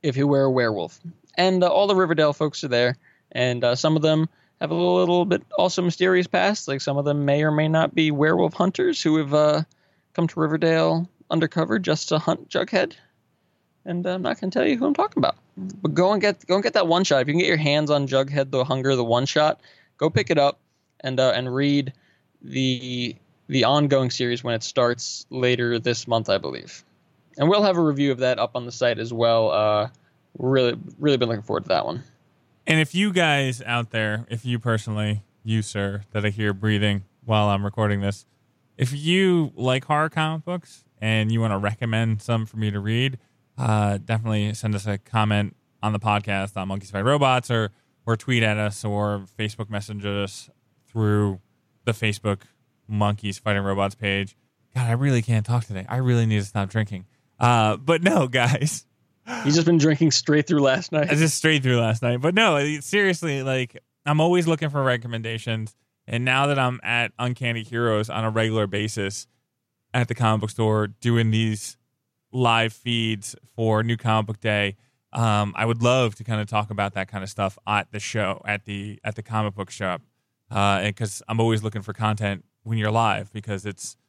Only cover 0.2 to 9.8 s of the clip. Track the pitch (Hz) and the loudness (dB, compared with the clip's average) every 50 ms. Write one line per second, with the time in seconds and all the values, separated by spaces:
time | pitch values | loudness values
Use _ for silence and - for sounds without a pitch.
0.2 | 143 143 143 139 135 135 127 127 120 113 107 98 82 - - _ - 165 - _ | 2 2 4 4 2 2 2 2 2 0 0 -2 -6 -8 -10 _ -18 -20 -20 _
1.2 | _ _ _ - 180 190 185 180 180 175 147 185 202 202 202 185 185 160 165 156 | _ _ _ 0 2 2 4 4 2 4 4 4 4 4 4 2 2 2 4 2
2.2 | 151 147 143 - 156 151 - - - 139 123 120 123 123 123 _ _ _ _ _ | 2 2 2 0 -2 -4 -2 -6 -4 0 2 2 2 2 0 _ _ _ _ _
3.2 | _ _ - 123 123 127 123 120 123 120 123 127 - 156 156 156 147 156 156 156 | _ _ -4 -2 0 0 0 0 0 0 0 2 2 2 2 4 4 4 4 4
4.2 | 160 160 _ _ _ _ _ _ - 151 165 170 175 180 180 180 180 170 175 175 | 2 0 _ _ _ _ _ _ -6 -4 -2 0 2 2 4 4 4 4 4 2
5.2 | 175 - 175 - - _ - - 180 185 - - 180 175 160 - 180 185 185 180 | 2 2 0 -2 -2 _ 0 0 0 2 2 0 0 0 0 2 2 2 4 2
6.2 | 175 - - 180 185 196 214 - - - 139 135 - 143 139 143 143 147 143 147 | 2 0 0 2 2 2 0 -2 -4 -6 -6 -4 -4 -2 -2 0 0 0 0 0
7.2 | 143 143 139 147 151 156 151 151 156 156 156 160 - - - 165 160 156 147 139 | 2 2 2 4 2 2 2 2 2 2 2 2 2 2 2 2 2 2 2 2
8.2 | 151 156 175 175 185 156 - - 175 190 - - 370 180 - - - 160 156 156 | 2 2 4 2 2 0 2 0 0 0 2 2 0 0 0 0 0 2 2 2
9.2 | 151 139 147 151 151 151 151 156 160 _ _ _ | 2 2 2 4 4 4 2 0 -2 _ _ _